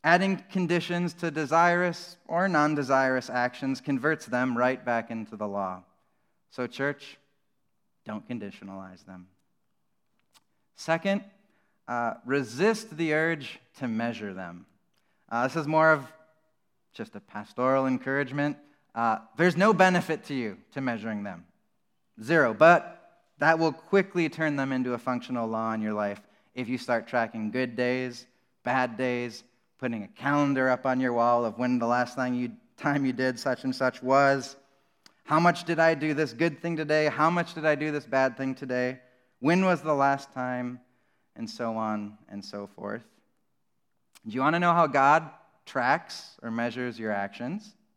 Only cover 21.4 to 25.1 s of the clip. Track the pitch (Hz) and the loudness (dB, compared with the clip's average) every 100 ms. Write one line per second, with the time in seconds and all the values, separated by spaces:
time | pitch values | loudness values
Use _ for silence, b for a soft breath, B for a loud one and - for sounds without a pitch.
21.4 | 85 _ _ _ _ _ _ - 110 165 | -18 _ _ _ _ _ _ -16 0 2
22.4 | 127 107 160 170 - - - _ _ _ | 2 6 8 8 4 -18 -20 _ _ _
23.4 | 151 160 160 - - 196 190 175 160 160 | 2 4 2 -2 2 2 2 -2 -4 -2
24.4 | 160 143 135 131 127 120 131 | -2 -2 -2 -2 -2 -4 -4